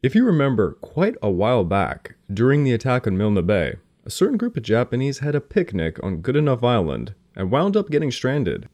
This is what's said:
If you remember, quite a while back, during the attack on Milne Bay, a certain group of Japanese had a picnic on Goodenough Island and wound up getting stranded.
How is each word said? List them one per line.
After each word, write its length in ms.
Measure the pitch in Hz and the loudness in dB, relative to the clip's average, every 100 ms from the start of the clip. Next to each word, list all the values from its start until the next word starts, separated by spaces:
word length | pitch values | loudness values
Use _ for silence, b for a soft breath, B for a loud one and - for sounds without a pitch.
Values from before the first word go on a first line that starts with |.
If 120 | 135 | 2
you 120 | 208 254 | 2 4
remember, 460 | 160 139 120 92 - | 4 2 2 0 -2
quite 320 | - - 196 - | -10 -2 -2 0
a 80 | 104 | -2
while 340 | 87 107 123 | 0 2 2
back, 520 | 87 98 80 - - - _ | 2 0 -2 -6 -14 -20 _
during 320 | 98 120 143 | 0 4 4
the 120 | 139 | 2
attack 320 | 117 131 127 113 | 0 0 -2 0
on 100 | 95 | 0
Milne 260 | 107 104 87 | 2 2 2
Bay, 300 | 101 69 - _ _ | 0 0 -6 _ _
a 60 | - | -14
certain 260 | - 202 247 | -2 2 2
group 220 | 240 - | 0 -2
of 40 | |
Japanese 580 | 107 110 123 123 139 135 | 0 0 2 -2 -2 -2
had 140 | 143 | -2
a 60 | 143 | -2
picnic 580 | - 208 175 98 82 82 | -2 -2 -2 -2 -4 -4
on 180 | - 85 | -6 -4
Goodenough 420 | 82 139 147 127 | -2 0 2 2
Island 520 | 120 120 82 60 60 101 _ | 2 2 0 -4 -8 -14 _
and 160 | - 95 | -8 -2
wound 240 | 131 190 | 0 2
up 140 | 208 196 | 0 0
getting 220 | 147 151 | -2 -2
stranded. 580 | - 131 143 101 50 - | -2 -2 0 -2 -4 -10